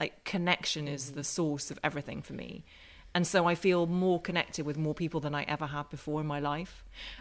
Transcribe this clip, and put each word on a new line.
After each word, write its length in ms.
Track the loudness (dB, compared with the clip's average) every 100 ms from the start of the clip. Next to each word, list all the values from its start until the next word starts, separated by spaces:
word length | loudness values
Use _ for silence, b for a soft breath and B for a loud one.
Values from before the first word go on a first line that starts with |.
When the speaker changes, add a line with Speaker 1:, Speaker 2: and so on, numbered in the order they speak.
Speaker 1:
Like, 240 | -4 -4
connection 640 | -4 0 2 2 0 -2 -4
is 180 | -4 -6
Speaker 2:
Mm-hmm. 100 | -4
Speaker 1:
the 80 |
source 460 | -2 0 0 0 -4
of 80 | -2
everything 380 | -2 0 -4 -8
for 100 | -8
me. 320 | -10 -10 -12 b b b b b
And 140 | 0 4
so 200 | 6 6
I 100 | 6
feel 300 | 4 6 4
more 320 | 4 4 4
connected 440 | 2 0 0 -2
with 120 | -4 0
more 160 | 0
people 240 | 0 -2 -2
than 160 | -2
I 80 | -2
ever 240 | -2 -2 -2
have 240 | -4 -6
before 300 | -8 -4 -2
in 80 | -2
my 100 | -2
life. 460 | -2 -2 -6 -12 -18 B B B